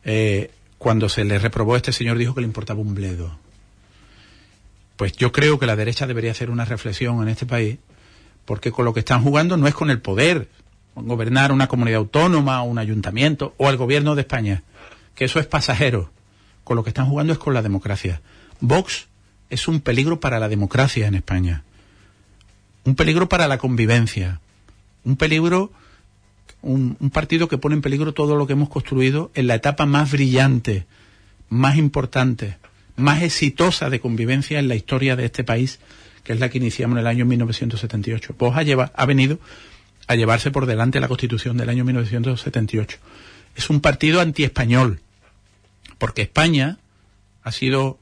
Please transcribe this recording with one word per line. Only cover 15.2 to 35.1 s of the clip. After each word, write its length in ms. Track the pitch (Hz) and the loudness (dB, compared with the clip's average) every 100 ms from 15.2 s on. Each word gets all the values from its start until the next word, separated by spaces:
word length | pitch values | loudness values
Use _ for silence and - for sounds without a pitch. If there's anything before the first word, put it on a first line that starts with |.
| 127 | -2
eso 140 | 160 | -2
es 80 | 143 | 0
pasajero. 640 | 151 - 113 139 117 85 _ _ _ _ _ | -2 0 0 0 0 -6 _ _ _ _ _
Con 120 | - 117 | -4 -2
lo 80 | |
que 80 | 110 | -2
están 160 | 110 131 | -2 0
jugando 260 | 143 156 | 0 0
es 60 | 156 | -2
con 140 | - | 0
la 80 | 127 | -2
democracia. 600 | 107 98 104 98 92 85 - - - - | 0 -2 -2 -4 -4 -6 -10 -20 -20 -4
Vox 480 | 123 160 190 - - _ _ _ _ | 2 2 0 -8 -12 _ _ _ _
es 180 | 123 - | -6 -2
un 140 | 160 | 0
peligro 380 | 143 117 143 165 | 0 0 0 0
para 200 | 139 113 | -2 -2
la 100 | 110 | -2
democracia 580 | 104 101 123 131 - 104 | -2 0 0 0 0 0
en 80 | 95 | -2
España. 480 | - 92 90 80 - _ _ _ _ _ _ _ _ _ _ _ - | -2 -2 0 -2 -8 _ _ _ _ _ _ _ _ _ _ _ -2
Un 100 | 135 | 2
peligro 340 | 156 160 180 | 2 2 2
para 180 | 180 156 | 2 2
la 100 | 135 | 2
convivencia. 840 | 131 120 110 117 113 - 92 87 _ _ _ - _ _ | 0 2 4 4 2 -2 -6 -6 _ _ _ -20 _ _
Un 120 | 123 131 | -4 0
peligro, 560 | 156 156 170 180 202 - - - _ _ _ _ - - | 2 2 2 0 -2 -10 -20 -20 _ _ _ _ -20 -12
un, 360 | - 131 127 - | -2 0 0 -2
un 100 | 139 | -2
partido 380 | 156 151 165 165 | -2 -2 -2 0
que 100 | 165 | 0
pone 180 | 147 151 | 0 0
en 60 | |
peligro 320 | 143 139 156 | 0 -2 -2
todo 220 | 151 147 147 | -2 0 2
lo 100 | 139 | 2
que 60 | |
hemos 160 | 143 143 | 0 0
construido 640 | 147 - 131 131 143 165 | -2 -2 2 2 0 -4
en 140 | - 123 | -2 0
la 80 | 113 | 2
etapa 300 | 143 143 147 | 0 0 2
más 260 | 143 151 | 2 2
brillante, 760 | 143 135 127 135 127 117 98 - _ _ _ _ _ - | 2 2 4 4 4 0 -4 -6 _ _ _ _ _ -4
más 280 | 120 135 143 | 0 4 4
importante, 800 | 147 147 127 131 127 113 101 - - _ _ - | 2 0 -2 0 0 0 -6 -10 -18 _ _ 0
más 280 | 139 160 | 2 2
exitosa 680 | 170 - 147 - 160 - 135 | 0 0 -2 2 0 2 -2
de 100 | 127 | -2
convivencia 600 | 123 113 117 135 135 147 | -2 -2 0 0 -2 -2
en 80 | 139 | 0
la 80 | 113 | -2
historia 400 | - 131 135 | -2 -2 0